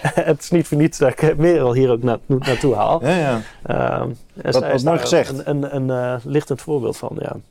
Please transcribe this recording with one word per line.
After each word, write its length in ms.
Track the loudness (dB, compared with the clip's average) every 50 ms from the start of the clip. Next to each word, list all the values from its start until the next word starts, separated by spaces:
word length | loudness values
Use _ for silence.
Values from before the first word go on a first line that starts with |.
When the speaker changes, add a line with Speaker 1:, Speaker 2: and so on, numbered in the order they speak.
Speaker 1:
eh, 80 | -6 -4 -2
<laughs> 100 | 0 0
het 140 | 0 0 -2 -2
is 60 | 0
niet 160 | 0 0 0
voor 100 | 2 2
niets 200 | 2 2 2 2
dat 120 | 2 0 0
ik 280 | 2 2 2 2 2
Merel 360 | 4 4 4 4 4 4 2 2
hier 180 | 4 4 4
ook 120 | 2 2 0
na-, 160 | 0 -2 -2 -2
naartoe 500 | -2 -2 0 0 0 0 2 2 2 2
haal. 300 | 2 2 2 2 2 2
Speaker 2:
Ja, 100 | 0 0
ja. 220 | 2 0 0 -2 -2 -4 -8 -14 -10 -6
Speaker 1:
Ehm, 360 | -4 -2 -2 0 0 -2 -2
en 140 | -4 -6 -8 -10 -14 -20 -16 -8
Speaker 2:
Wat, 120 | -2 0 0
Speaker 1:
zij 80 | 0 2
Speaker 2:
wat 60 | 0 0
Speaker 1:
is 100 | 0 2
Speaker 2:
mooi 0 |
Speaker 1:
daar 160 | 2 0 0
Speaker 2:
gezegd. 480 | 2 2 2 2 2 0 -4 -6 -4
Speaker 1:
een, 20 | -4
een, 260 | -2 -2 -2 -4 -4
een, 140 | -2 -2 -2
eh, 260 | -2 -2 -2 -2 -4 -6 -4
lichtend 380 | -2 -2 -2 0 -2 -4 -6
voorbeeld 360 | -4 -4 -4 -2 -2 -4 -4
van, 200 | -6 -8 -10 -8 -8
ja. 160 | -8 -8 -10 -12 -14 _